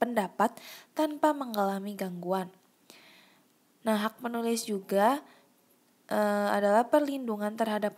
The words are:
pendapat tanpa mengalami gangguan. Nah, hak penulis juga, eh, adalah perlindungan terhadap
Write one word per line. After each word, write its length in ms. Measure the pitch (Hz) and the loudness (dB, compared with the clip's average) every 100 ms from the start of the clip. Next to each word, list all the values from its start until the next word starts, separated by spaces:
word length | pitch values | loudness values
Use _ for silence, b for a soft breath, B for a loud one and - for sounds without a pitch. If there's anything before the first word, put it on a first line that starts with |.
pendapat 560 | 233 233 180 - 220 - B B B | -2 0 -2 2 0 0 B B B
tanpa 400 | - 302 294 311 | -2 -2 2 2
mengalami 640 | 294 254 214 196 196 202 | 2 -4 -2 0 -2 -6
gangguan. 560 | 196 190 180 175 190 185 - _ _ B B B B B B B _ _ _ 226 | -6 -6 -6 -2 -2 -4 -12 _ _ B B B B B B B _ _ _ -2
Nah, 80 | 214 | 0
hak 160 | 214 - | -2 -6
penulis 480 | 240 233 233 226 226 | -6 -4 -2 -2 -2
juga, 560 | 202 190 196 214 285 B B B _ _ _ _ _ - | -6 0 4 4 2 B B B _ _ _ _ _ -4
eh, 380 | 214 208 208 202 | 0 2 2 0
adalah 400 | 202 202 214 240 | 2 4 4 4
perlindungan 640 | 302 285 277 240 208 208 | 2 2 -2 -6 -4 -4
terhadap 400 | 220 220 214 208 | -2 -2 -2 -4